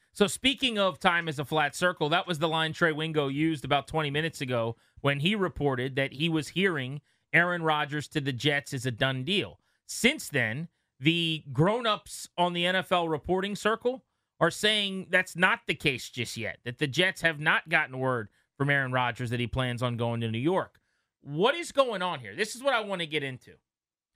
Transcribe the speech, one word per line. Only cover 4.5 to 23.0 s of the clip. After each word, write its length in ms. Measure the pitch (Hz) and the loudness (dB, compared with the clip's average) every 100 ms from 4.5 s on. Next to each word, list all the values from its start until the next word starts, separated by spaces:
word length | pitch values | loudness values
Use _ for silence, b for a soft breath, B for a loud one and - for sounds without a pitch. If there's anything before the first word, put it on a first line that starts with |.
| 123 113 113 b b | 0 -2 -4 b b
when 180 | 139 143 | 0 2
he 160 | 160 214 | 2 2
reported 600 | 180 - 143 123 131 135 | 0 0 0 0 -2 -2
that 160 | 135 | -2
he 140 | 120 170 | -2 0
was 200 | 160 143 | 0 -2
hearing 520 | 165 196 156 127 147 - _ _ | 0 0 0 -4 -8 -14 _ _
Aaron 300 | 160 175 175 | 2 2 2
Rodgers 460 | 160 151 147 147 - | 0 0 0 -4 -4
to 140 | 156 | -2
the 120 | 139 | -2
Jets 400 | 123 143 143 - | 0 0 0 -2
is 140 | 135 123 | -4 -4
a 40 | |
done 320 | 113 135 131 | 0 0 0
deal. 360 | 131 202 104 73 _ _ - | -2 -2 -2 -10 _ _ -14
Since 440 | - 233 294 - | 2 2 2 -2
then, 400 | 139 113 120 170 _ _ _ | 0 0 -2 -8 _ _ _
the 440 | 139 170 165 156 143 | 0 2 0 -2 -4
grown-ups 760 | 131 170 233 233 208 - - - - | 2 2 2 0 -2 -4 -14 -12 0
on 180 | 175 | 0
the 120 | 175 175 | 2 0
N 100 | 185 | 0
F 160 | - | 2
L 160 | 180 165 | 0 2
reporting 480 | 151 - 185 196 202 | -2 0 -2 0 -2
circle 480 | 208 220 247 262 - _ _ _ | 0 0 -2 -4 -10 _ _ _
are 100 | 165 | 0
saying 560 | - 208 214 202 190 170 | 2 2 2 0 -4 0
that's 240 | 185 185 160 | 0 0 2
not 240 | 185 226 - | 2 2 -2
the 80 | 156 | 0
case 340 | 151 127 - | 0 0 -6
just 260 | 127 113 - | -6 -6 -4
yet, 220 | 104 - | -8 -8
that 160 | 120 120 | -10 -4
the 80 | 151 | -2
Jets 340 | 127 185 - | 2 0 0
have 180 | 170 147 | -2 0
not 300 | 151 208 160 | 2 0 2
gotten 300 | 165 127 131 | 0 0 -2
word 300 | 131 123 107 _ _ _ | -2 -2 -4 _ _ _
from 140 | 143 | 2
Aaron 200 | 143 131 | 2 2
Rodgers 380 | 127 123 113 123 | 0 0 -2 -4
that 100 | 120 | -2
he 60 | 120 | -2
plans 380 | 131 127 120 | -2 -2 -2
on 140 | 127 120 | -2 0
going 240 | 117 117 | -2 -2
to 100 | 117 | -2
New 80 | 113 | -2
York. 420 | 143 185 117 _ _ _ _ _ | 0 0 -2 _ _ _ _ _
What 320 | - 147 226 | -10 0 0
is 180 | 330 330 | 0 -2
going 300 | - 262 202 | 0 2 2
on 200 | 185 156 | -2 -4
here? 120 | 107 113 | -8 -6
This 200 | 220 233 | -6 -2
is 80 | |
what 100 | 277 | 0
I 60 | 240 | 0
want 220 | 208 190 | 0 -4